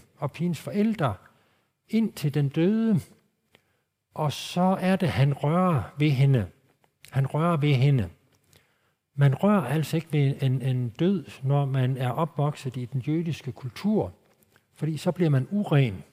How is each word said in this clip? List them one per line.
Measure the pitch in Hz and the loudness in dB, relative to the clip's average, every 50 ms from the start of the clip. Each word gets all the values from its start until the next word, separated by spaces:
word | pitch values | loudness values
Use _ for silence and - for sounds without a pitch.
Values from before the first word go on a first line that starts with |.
| - _ _ | -4 _ _
og | - 151 143 | -10 -10 -8
pigens | - - 170 175 165 - | -6 -4 -4 -4 -4 -6
forældre | - - - 208 208 226 208 - 156 123 98 - - - _ _ _ _ _ _ _ _ _ _ _ - | -8 -6 -2 -2 0 0 0 0 0 -2 -2 -4 -10 -20 _ _ _ _ _ _ _ _ _ _ _ -2
ind | - 220 226 196 - | 0 0 0 0 -2
til | - - 147 139 | -4 -4 -2 0
den | 151 143 135 | 0 0 0
døde, | - 160 165 190 214 220 226 226 208 139 - - - _ _ _ _ _ _ _ _ _ _ _ _ _ _ _ _ _ _ _ - | 0 2 2 2 2 2 2 2 2 0 0 -4 -12 _ _ _ _ _ _ _ _ _ _ _ _ _ _ _ _ _ _ _ -6
og | - 151 147 | -4 -4 -4
så | - - - - - 175 180 185 190 - | -4 -6 -8 -6 -2 0 2 2 2 0
er | 185 185 190 | 0 0 0
det, | 180 180 143 | 2 0 0
han | 92 104 135 143 139 | 2 2 2 2 0
rører | - - 147 160 180 185 185 165 127 87 - - | 0 -2 0 0 2 2 2 2 0 -2 -4 -4
ved | 139 147 156 | 0 0 2
hende. | 139 123 143 139 135 120 98 87 - _ _ _ _ _ _ _ _ _ - - | 2 4 4 4 4 2 2 -2 -8 _ _ _ _ _ _ _ _ _ -14 -6
Han | - 131 135 | -4 -4 -2
rører | 131 - 151 160 175 170 | -2 -2 -2 0 0 0
ved | 151 139 147 143 | 2 2 2 2
hende. | 123 131 147 139 127 95 85 - _ _ _ _ _ _ _ _ _ _ _ _ _ _ _ _ _ _ _ - | 4 4 4 4 2 0 -2 -8 _ _ _ _ _ _ _ _ _ _ _ _ _ _ _ _ _ _ _ -2
Man | 139 143 139 131 | 2 2 2 4
rører | - - 202 214 202 143 | 4 2 4 4 4 2
altså | 117 143 160 147 - - | 0 0 -2 -2 -2 -2
ikke | 165 160 - - | -4 -4 -2 0
ved | 151 139 135 139 - 139 | 2 2 2 0 0 0
en, | 135 127 131 | 0 0 0
en | 131 131 127 127 123 117 | 0 -2 -2 -2 -2 -4
død, | - - 165 185 202 175 139 - - - 131 | -4 0 0 0 0 0 -4 -8 -12 -6 -2
når | 131 143 143 143 | 0 0 2 0
man | 135 131 131 127 127 131 | 0 0 0 0 0 0
er | 127 135 123 | -2 -2 -2
opvokset | 120 151 170 156 - 147 143 151 143 - - 131 117 | -2 -2 -4 -4 -2 -2 -2 -2 -2 -6 -8 -10 -8
i | 127 123 | -8 -8
den | 113 - 131 | -6 -6 -6
jødiske | 117 151 151 165 170 170 139 - - 127 | -4 -2 -2 -2 -2 -4 -6 -8 -8 -12
kultur, | 113 - - 123 - - - 208 220 190 131 92 - _ _ _ _ _ _ _ _ _ _ _ _ | -12 -10 -12 -14 -10 -4 -2 0 0 0 0 -4 -6 _ _ _ _ _ _ _ _ _ _ _ _
fordi | - 156 151 160 | -8 -6 -6 -4
så | 143 - 185 | -4 -2 -2
bliver | 175 180 180 156 | 0 0 2 2
man | 143 131 131 - | 2 2 0 0
uren. | 202 208 202 - 160 143 135 113 98 92 - _ | -2 -2 0 2 2 2 2 2 0 -6 -12 _